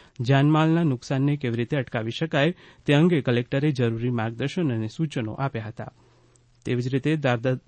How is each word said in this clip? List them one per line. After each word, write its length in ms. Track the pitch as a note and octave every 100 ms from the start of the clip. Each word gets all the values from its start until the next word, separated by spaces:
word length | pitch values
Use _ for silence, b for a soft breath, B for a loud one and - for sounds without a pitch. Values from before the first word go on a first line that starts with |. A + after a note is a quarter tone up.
| B -
જાનમાલના 640 | A#2+ C#3 D3 D#3 D#3+ E3
નુકસાનને 540 | E3 B2 - C3+ C#3+ D3
કેવી 180 | B2+ A#2
રીતે 220 | A#2 D3
અટકાવી 340 | B2 A#2+ A2+
શકાય 440 | - E3 D3+ D3+ B B B -
તે 80 |
અંગે 280 | C#3+ F3 E3
કલેક્ટરે 500 | B2+ A#2+ B2 C#3 D3+
જરૂરી 380 | C#3 A#2 A2+ B2
માર્ગદર્શન 640 | A#2+ A2 A2+ C#3 - D#3+
અને 140 | A2+ A2
સૂચનો 460 | - D#3+ C#3 G#2+
આપ્યા 300 | A2+ C3+ A2+
હતા. 280 | A2 - A2 - b b b b b _ -
તેવી 160 | B2
જ 60 | B2
રીતે 280 | C3+ D3 D#3
દાદ-, 440 | C#3 B2 B2+ B2+